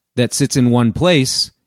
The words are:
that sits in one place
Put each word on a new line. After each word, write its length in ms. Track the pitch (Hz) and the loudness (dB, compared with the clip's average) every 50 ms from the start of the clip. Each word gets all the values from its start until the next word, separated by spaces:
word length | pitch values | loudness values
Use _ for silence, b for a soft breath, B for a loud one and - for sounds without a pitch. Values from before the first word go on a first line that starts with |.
| _ _ _ | _ _ _
that 180 | 123 120 113 - | -4 -2 -2 -2
sits 240 | - 143 127 - 139 | -2 -4 -2 0 0
in 140 | 123 120 | 2 2
one 200 | 120 120 120 117 | 2 2 2 0
place 600 | - - 151 180 180 147 131 - - - - - - _ _ | 0 0 0 2 2 2 0 0 -2 -4 -6 -6 -10 _ _